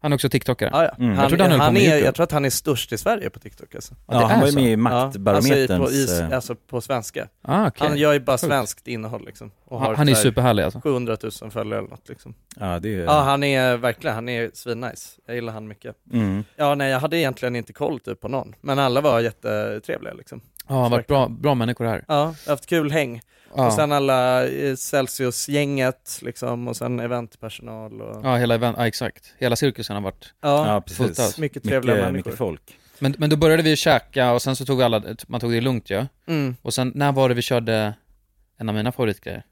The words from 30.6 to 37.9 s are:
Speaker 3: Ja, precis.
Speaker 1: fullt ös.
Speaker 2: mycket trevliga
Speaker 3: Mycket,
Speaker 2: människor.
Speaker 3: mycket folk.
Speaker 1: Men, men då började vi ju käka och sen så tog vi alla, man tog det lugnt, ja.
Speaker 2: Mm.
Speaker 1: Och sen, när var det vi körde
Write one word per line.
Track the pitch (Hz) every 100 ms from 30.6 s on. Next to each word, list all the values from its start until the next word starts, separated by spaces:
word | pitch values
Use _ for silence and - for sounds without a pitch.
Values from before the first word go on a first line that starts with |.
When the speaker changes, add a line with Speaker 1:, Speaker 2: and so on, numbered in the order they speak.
| 151
Speaker 3:
Ja, | 104
precis. | - 85
Speaker 1:
fullt | 123 85
ös. | 113 -
Speaker 2:
mycket | 151 139
trevliga | - 135 123 107
Speaker 3:
Mycket, | 95
Speaker 2:
människor. | 92 -
Speaker 3:
mycket | -
folk. | 110 78 _ - _ -
Speaker 1:
Men, | 135 143
men | 151
då | 156
började | 160 160
vi | 156
ju | 147
käka | - 131 - 135 123
och | 120
sen | - 131
så | 135
tog | 131
vi |
alla, | 123 110 107 113 -
man | 120
tog | 120
det | 117
lugnt, | 127 123 -
ja. | 98 135 _ -
Speaker 2:
Mm. | 165 139 123
Speaker 1:
Och | -
sen, | 113 127 135
när | 143
var | 135 131
det | 120
vi |
körde | 117 123 113 110 107